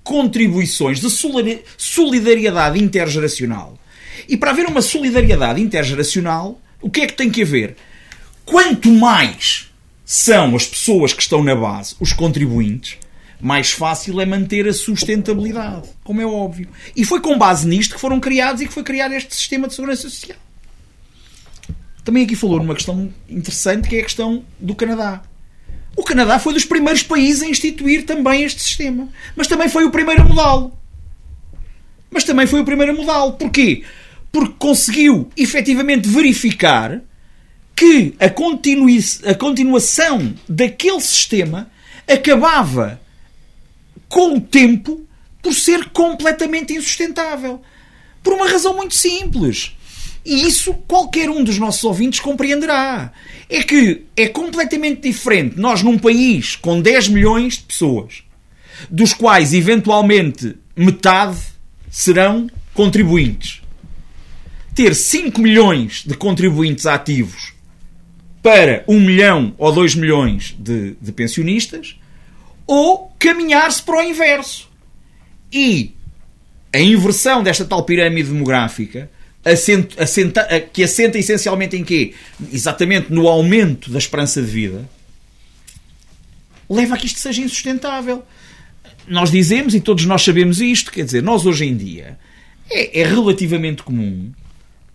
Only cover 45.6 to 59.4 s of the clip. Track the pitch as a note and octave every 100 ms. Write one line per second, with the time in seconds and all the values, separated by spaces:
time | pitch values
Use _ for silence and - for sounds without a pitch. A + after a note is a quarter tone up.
45.6 | - E4+ - - E4+ D4+ D#4 D#4 D#4+ D#4+
46.6 | D4+ D#4+ - - E4+ E4 D#4+ C#4+ C4 C4
47.6 | - - - - - - F#4+ F#4+ F#4+ F#4+
48.6 | F#4 F#4+ G4 - F4 F4+ F#4+ B3 C#3+ G2+
49.6 | - - - - - - D#4+ C4+ E4 -
50.6 | F#4 - - F4+ D4+ D#4+ D#4 D#4 A3+ G3+
51.6 | A3 - A3+ F3+ B3+ - C#4+ C4+ C#4 C#4+
52.6 | D#4 C#4 C4+ A#3 B2 - - - - D4+
53.6 | - C#4+ G#3+ E3 - - G#3+ D4+ E4+ E4
54.6 | D4+ D#4 D4+ - C4 - A#3+ G3 B2+ E3
55.6 | A#3+ G3+ A3 A#3 A3+ A#3 B3+ E3+ - -
56.6 | E3+ E3+ F#3 C4 G3+ G3+ G#3 A3+ B3 -
57.6 | - - D#3 A2+ G#2 - - _ _ -
58.6 | - - - E3 A3 - A3+ F#3+